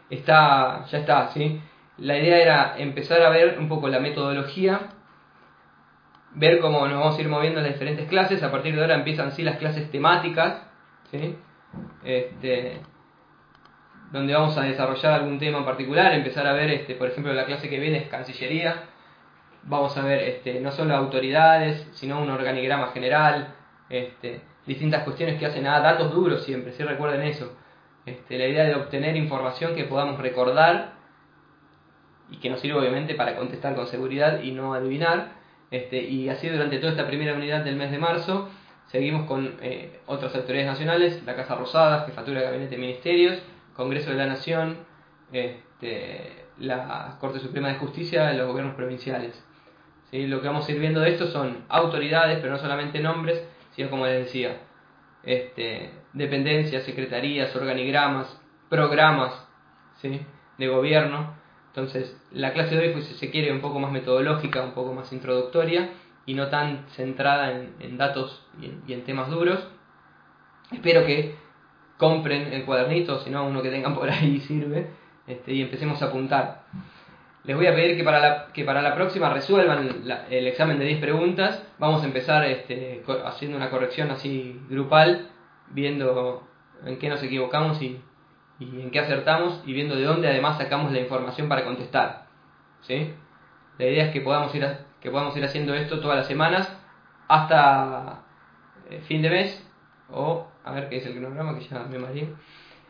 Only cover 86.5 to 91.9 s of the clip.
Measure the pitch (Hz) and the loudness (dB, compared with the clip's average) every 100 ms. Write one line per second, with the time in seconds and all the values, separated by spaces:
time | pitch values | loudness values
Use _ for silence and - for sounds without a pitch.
86.5 | _ _ - 127 131 151 147 131 131 127 | _ _ -16 -12 -8 -6 -4 -4 -2 -2
87.5 | 147 156 156 131 127 - _ _ _ _ | 0 0 -2 -4 -8 -16 _ _ _ _
88.5 | - 127 127 127 147 151 139 - 160 175 | -18 -14 -12 -4 -2 0 0 2 2 2
89.5 | - 135 135 147 135 139 160 151 131 147 | -2 -6 -4 -2 0 2 2 4 2 2
90.5 | 151 135 143 151 131 123 131 127 139 147 | 0 -2 0 0 0 0 -2 -4 -4 -2
91.5 | 131 120 127 113 | 0 -2 -6 -2